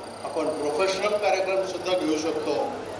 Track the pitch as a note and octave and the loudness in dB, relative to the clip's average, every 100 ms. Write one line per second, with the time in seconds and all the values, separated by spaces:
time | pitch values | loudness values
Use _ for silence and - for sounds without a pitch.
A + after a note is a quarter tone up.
0 | - - - E3 D#3 D3+ D3 D#3 F#3+ F#3+ | -12 -10 -4 -2 0 0 0 2 2 2
1 | G#3 G#3 G3 - D3 F#3+ F#3 - F3+ F3+ | 2 2 4 2 2 0 0 -2 0 0
2 | D#3 D#3 D#3+ D3 D3 C3 - - - | 2 0 0 0 0 0 -2 -4 -8